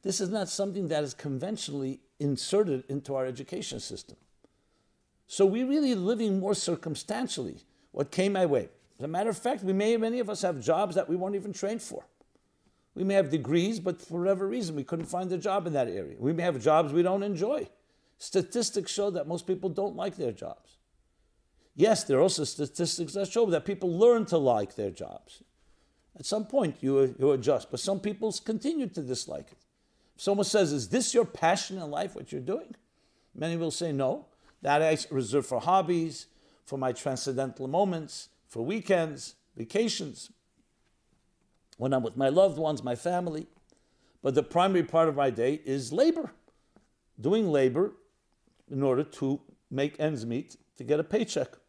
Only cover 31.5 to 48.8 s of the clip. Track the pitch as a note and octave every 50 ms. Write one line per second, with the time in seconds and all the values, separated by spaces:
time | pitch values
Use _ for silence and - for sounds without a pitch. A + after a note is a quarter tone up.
31.5 | F3+ F#3+ - - F#3+ F#3+ E3+ D3+ D3 D3+ F3+ G3 - - C3+ - - C#3+ B2+ C3
32.5 | F#3+ D4 - - - - _ _ _ _ _ _ _ _ _ _ _ - D3 E3
33.5 | E3+ E3+ E3 D#3+ - - F3 E3 D3 C#3 C3+ B2+ - - - _ _ _ _ _
34.5 | _ _ - C#3 C#3+ D3+ D#3+ D#3+ D#3+ D3+ - - D#3 C3+ B2+ G#2 A2+ C#3+ B2+ -
35.5 | C3 A#2+ - E3 F3+ F#3+ F#3 D#3 F3 E3+ E3 E3 C3 - - _ _ _ _ _
36.5 | _ _ _ - - C3+ C3 C3 B2 - - D3 C3 B2 - C#3 C3 B2 C3+ C3
37.5 | - - C3+ C3 C#3+ F3 G3+ G3 F3+ E3 D#3 C#3+ - - - - _ _ _ _
38.5 | - A2+ A#2 C3+ G3 A3 G3 - G3 F3 E3 D#3 D3 C3+ - - - _ _ _
39.5 | _ - A#2 A2+ - G3 A#3 A3+ - - F#3 D3 - - - - - _ _ _
40.5 | _ _ _ _ _ _ _ _ _ _ _ _ _ _ _ _ _ _ _ _
41.5 | _ _ _ _ - _ A#2 C3 C#3 C3 A#2+ A#2 - B2 C#3 C3+ C#3 E3+ F#3+ G3
42.5 | D3+ C#3 D#3+ D#3 D3+ B2+ A2+ B2 B2 - - F3 F3+ F3+ F3+ F3 D#3 D3+ - -
43.5 | _ _ _ _ _ _ _ _ _ _ _ _ _ _ - - C3 D3 D3 -
44.5 | - E3+ F3+ G3 G3 F3+ D#3+ E3 - E3 E3 D#3+ D3 C#3 C#3 C3+ A#2 G#2 A#2 B2+
45.5 | D3 D3+ - - C3+ C#3 C3 A2+ C#3+ F#3+ C4+ E4 E4 E4 D4+ - - _ _ _
46.5 | _ _ _ _ _ _ _ _ _ _ _ _ _ - G#2+ C#3 F#3+ A3 A3 F#3
47.5 | D3+ C#3+ C3+ C3 A#2+ D3 F#3 G#3 - - _ _ _ _ _ _ _ _ _ _
48.5 | _ _ _ _ - C3+